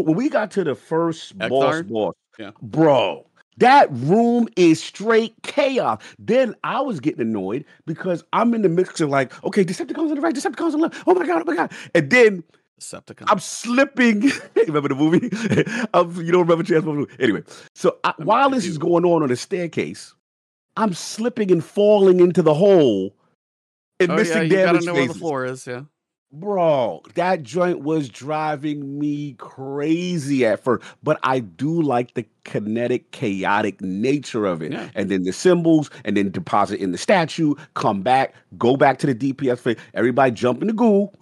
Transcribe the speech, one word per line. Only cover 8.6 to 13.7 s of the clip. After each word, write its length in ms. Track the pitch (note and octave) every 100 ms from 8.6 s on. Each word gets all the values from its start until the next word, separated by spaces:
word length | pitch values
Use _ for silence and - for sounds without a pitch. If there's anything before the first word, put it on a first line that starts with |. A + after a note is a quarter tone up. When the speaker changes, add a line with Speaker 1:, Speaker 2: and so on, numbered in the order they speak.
Speaker 1:
the 60 | F#3+
mix 320 | E3+ F3+ -
of, 100 | D3+
like, 220 | C#3 B2 -
okay, 200 | - G#3
Decepticons 460 | F3+ F#3 C#4+ D4+ D#4+
on 40 |
the 60 | D4
right, 140 | E4+
Decepticons 380 | C4 F4+ - E4+
on 60 | D4+
the 80 | E4
left. 140 | - -
Oh 80 |
my 120 | F4+ E4
God, 160 | E4
oh 20 |
my 100 | - E4+
God. 140 | - - -
And 160 | E3+ C#3
then 320 | B3 A3 F3+ - _ _ _
Speaker 2:
Decepticons. 440 | - - - - -
Speaker 1:
I'm 120 | G#3
slipping. 920 | - - A#3